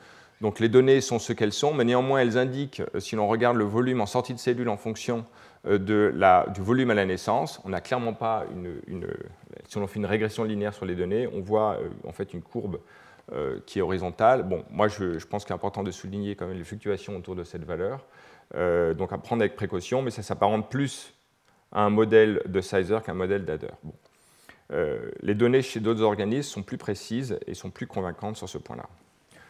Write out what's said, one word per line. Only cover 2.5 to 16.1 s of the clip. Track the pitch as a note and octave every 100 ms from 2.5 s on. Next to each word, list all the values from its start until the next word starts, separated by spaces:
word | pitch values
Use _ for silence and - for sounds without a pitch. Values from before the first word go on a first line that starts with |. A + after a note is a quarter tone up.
| C3 C#3+ - -
euh, | -
si | - A2
l'on | G#2
regarde | A2+ A#2+ A#2+
le |
volume | G#2 A2 B2+ B2+
en | G2+
sortie | B2 -
de | A#2+
cellule | - A#2+ A#2
en | G#2
fonction, | A2+ A2 - A#2 A2+ - - - -
euh, | G2+
de | F#2+ G#2+ G#2
la, | C2 F#2+ F2+ -
du | G2
volume | F#2+ B2 B2+
à |
la | G#2 F#2+
naissance, | F#2 - A#2 D#3 -
on | F#2+
n'a | F#2
clairement | - B2+ A#2
pas | G#2+ A2+ A2 -
une, | F2+ F2+ D#2 -
une, | F#2 - - - - - - -
si | G#2+
l'on | G2
fait | A2
une |
régression | G2 G#2+ G#2+ A2
linéaire | A2 G#2+ G#2
sur | G#2
les | F#2+
données, | F2+ F2+ G#2+ B2
on | G2
voit, | F#2+ G#2+ G#2+ -
euh, | - - -
en |
fait | E2+ G2+
une | F2
courbe, | - A#2+ G#2 E2 - - - - -
euh, | C2+ C#2 A1+
qui | - -
est |
horizontale. | F2 F#2 F2+ E2 A2 C3
Bon, | F#2 F2 -
moi | D#2+ G#2
je, | G2+ F#2 E2
je | -
pense | G#2
qu'il | -
est | F2
important | G2 G#2
de | G2
souligner | F2 G2